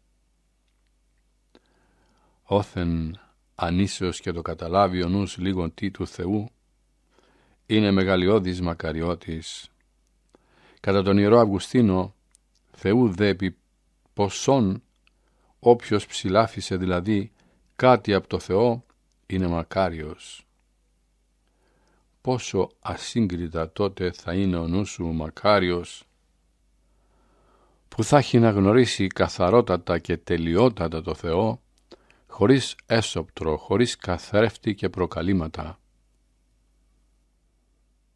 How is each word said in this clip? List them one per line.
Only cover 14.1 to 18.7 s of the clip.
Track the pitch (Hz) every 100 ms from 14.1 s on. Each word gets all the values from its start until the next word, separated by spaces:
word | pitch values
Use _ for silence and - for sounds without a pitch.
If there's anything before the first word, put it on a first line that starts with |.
ποσόν, | - 101 - - 135 98 104 - _ _ _ _ _ _ _
όποιος | 120 120 - 104 -
ψηλάφισε | - 98 101 110 - - 92
δηλαδή | 92 90 98 101 110 _ _ _ _ -
κάτι | 127 117 107
από | 95 -
το | 87
Θεό, | - 95 120